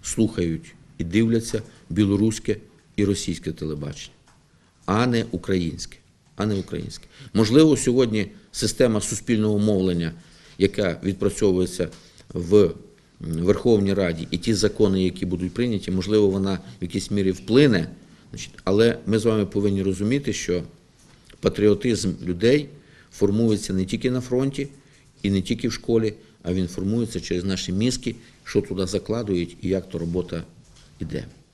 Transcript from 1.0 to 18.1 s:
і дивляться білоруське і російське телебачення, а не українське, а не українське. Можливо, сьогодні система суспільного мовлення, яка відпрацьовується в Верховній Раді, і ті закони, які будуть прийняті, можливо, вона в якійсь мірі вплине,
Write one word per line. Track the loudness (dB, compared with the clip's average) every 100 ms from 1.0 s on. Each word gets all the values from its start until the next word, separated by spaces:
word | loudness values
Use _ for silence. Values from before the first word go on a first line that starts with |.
і |
дивляться | -2 2 2 2 0 -6 -8 -20 -8
білоруське | 0 2 4 2 0 -4 -6 -6 -20 _ -2
і |
російське | 0 0 -2 -6 -6
телебачення, | -8 -8 -6 -8 -10 -16 _ _ _ _ _ _ _ -2
а | 0 2
не | 0 -2
українське, | -6 -2 0 0 -6 -12 -16 _ _ _ -6
а | -2
не |
українське. | -2 -4 -8 -10 -12 -20 -20 -6
Можливо, | 2 4 8 8 6
сьогодні | 2 2 2 2 -2 -8 -16
система | -4 -4 2 2 2
суспільного | -2 -6 0 2 2 2
мовлення, | 2 2 2 0 -2 -8 -20 -20 -20 0
яка | 0 2 -2 -2
відпрацьовується | -4 0 -2 2 2 2 0 -2 -6 -6 -20 -20 -12
в | -8 2 4 4 0 -16 -20 _ _
Верховній | -8 -2 0 2 4 4 2
Раді, | 0 0 -2 -4
і | -4
ті | -2
закони, | 2 0 2 2 4
які | 0 -2 -4
будуть | -4 -4
прийняті, | -2 -2 -2 -2
можливо, | -4 2 4 4
вона | 2 -2
в | -4 -6 -12
якійсь | -6 -6 -4
мірі | -2 0
вплине, | -2 2 6 6 4 0 -8 -20